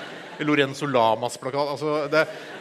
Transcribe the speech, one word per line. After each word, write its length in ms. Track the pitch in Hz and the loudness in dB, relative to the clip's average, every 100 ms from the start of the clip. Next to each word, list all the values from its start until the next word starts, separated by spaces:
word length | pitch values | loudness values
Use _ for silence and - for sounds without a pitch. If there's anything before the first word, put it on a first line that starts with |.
| - - - - | -12 -14 -12 -4
Lorenzo 480 | 151 143 139 135 147 | 2 4 2 0 0
Lamas 480 | 127 113 110 120 - | 4 6 4 0 -6
plakat. 360 | 131 139 147 | -4 -2 -2
Altså, 240 | 135 151 151 143 | -2 -2 -2 2
det, 160 | 151 - - - - | 2 2 -2 -14 -2